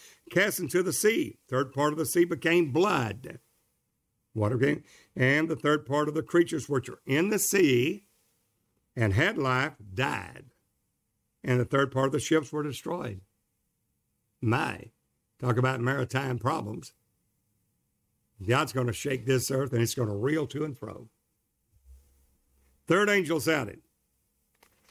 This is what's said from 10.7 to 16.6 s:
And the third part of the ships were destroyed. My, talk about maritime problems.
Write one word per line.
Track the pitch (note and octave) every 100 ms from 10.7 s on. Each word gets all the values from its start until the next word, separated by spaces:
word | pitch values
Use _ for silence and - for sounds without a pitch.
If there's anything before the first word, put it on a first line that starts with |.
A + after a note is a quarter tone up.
| _ _ _ _ _ _ _
And | - B2
the |
third | A#2+ C#3 C#3
part | C3 C3+
of |
the | C#3
ships | - D#3+ C#3+
were | D3+
destroyed. | D3 C3 - F3 C#3+ G2 - _ _ _ _ _ _ _ _ _ _ _
My, | A2+ B2 D#3 F#2 - _ _ _ _ _
talk | B2+ A#2
about | B2+ C3
maritime | A#2+ C#3 B2+ C3 C#3 A#2+
problems. | A#2 D#3